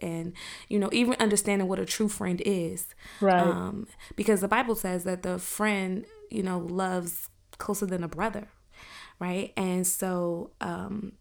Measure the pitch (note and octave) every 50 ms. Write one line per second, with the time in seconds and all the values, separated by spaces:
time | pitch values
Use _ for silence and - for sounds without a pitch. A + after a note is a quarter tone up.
0 | - F3 E3 E3 E3 F3 F3 - - - - - - - G3 G#3 G3 - - A#3
1 | B3 A#3 B3+ - A3+ G#3+ G3+ G3+ - G#3 G3+ G3 F#3+ F#3 F#3+ F#3+ F#3+ F#3 - -
2 | A3 G3+ - - G#3 F#3 F3+ F3 - - G3+ F3+ E3+ E3 F#3+ E3+ - - - -
3 | - - - - G3+ G3 F3+ F3+ F3 F3 F3 F3 F3+ F#3 G#3 G3+ A3 - - -
4 | - - - - G#3 A3 G#3+ F#3 F#3+ G3 G#3+ A#3+ C4 A#3+ A3 G#3 - F#3 F#3 F3+
5 | F3 F#3 F#3 F3+ - F#3 F3+ F3+ - - - - G#3 G#3+ G#3 G3 F#3+ F#3 F#3 G3
6 | - - - - - - A3+ A3 F#3+ F#3 F3+ F3+ E3+ F3 F3+ F#3 F#3+ F#3 F#3 F3+
7 | F3 E3+ E3+ - - - - _ _ _ - - - - G#3 - G#3+ F#3 F#3 F3
8 | E3+ D#3+ - D#3 G3 A3+ - G#3 G#3 - - _ _ _ - - - - - -
9 | - - - - F3+ F3+ F3+ F#3+ G3 - - - F#3+ F#3 F3+ F#3 F3+ - - -
10 | F#3+ F#3 F#3 F3+ F3 F3 E3+ E3+ - - - _ - F3 E3+ F3+ F3+ F#3+ G3+ G#3
11 | G#3 G3 - _